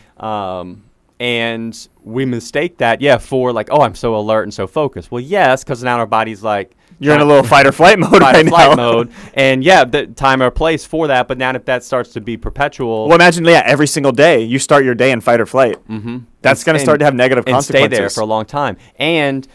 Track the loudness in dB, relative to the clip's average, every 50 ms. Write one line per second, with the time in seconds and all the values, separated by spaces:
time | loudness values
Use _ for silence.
0 | _ _ _ -14 -10 -8 -8 -8 -8 -8 -10 -10 -12 -14 -16 -20 _ _ _ _
1 | _ _ _ -8 -6 -4 -4 -4 -4 -6 -6 -8 -10 -12 -14 -16 -20 -20 _ _
2 | _ -10 -8 -6 -6 -4 -6 -6 -8 -8 -6 -6 -6 -6 -4 -4 -2 -2 -2 0
3 | 0 0 0 0 -2 -4 -4 -4 -2 -2 -4 -4 -4 -2 0 0 0 0 -2 -4
4 | -4 -4 -4 -2 -2 -2 -2 -2 -2 -4 -8 -10 -10 -8 -6 -4 -6 -6 -6 -10
5 | -14 -12 -12 -12 -8 -4 -2 0 2 2 0 -2 -4 -8 -10 -8 -4 -4 -4 -2
6 | -2 -2 -2 -2 -2 -4 -6 -8 -6 -6 -6 -6 -6 -10 _ _ _ _ _ -6
7 | 0 0 2 2 4 4 4 4 4 6 4 4 6 4 4 4 4 4 4 4
8 | 2 2 4 4 6 6 6 4 4 4 4 4 6 6 4 4 2 0 0 0
9 | -2 -4 -8 -18 -20 -10 -4 -2 0 0 0 0 2 4 4 4 4 2 0 -4
10 | -4 -6 -6 -4 -2 0 0 0 0 -2 -2 -2 -2 -2 -2 -4 -6 -8 -6 -4
11 | -2 0 0 0 -2 -2 -4 -4 -4 -4 -4 -6 -6 -4 -6 -6 -4 -6 -6 -6
12 | -6 -8 -10 -12 -10 -10 -10 -10 -10 -10 -6 -4 -4 -4 -4 -6 -6 -6 -4 -4
13 | 0 4 4 6 6 4 2 2 2 4 4 4 4 2 2 2 0 0 -2 -2
14 | -2 0 2 4 4 4 4 2 0 -2 -4 -4 -2 2 2 2 2 2 0 0
15 | 0 0 0 0 0 0 0 0 0 0 0 0 0 0 0 -4 _ -14 -14 -12
16 | -12 -12 -12 -14 -16 -18 _ _ -2 -2 -2 0 0 -2 -2 0 0 0 0 2
17 | 2 0 0 2 0 0 0 0 0 0 0 -2 -2 0 0 0 2 2 0 -2
18 | -2 -4 -4 -6 -4 -4 -4 -4 -6 -6 -6 -6 -6 -6 -6 -10 _ _ _ -6
19 | -4 -2 -2 0 -2 -2 -4 -6 -8 _ _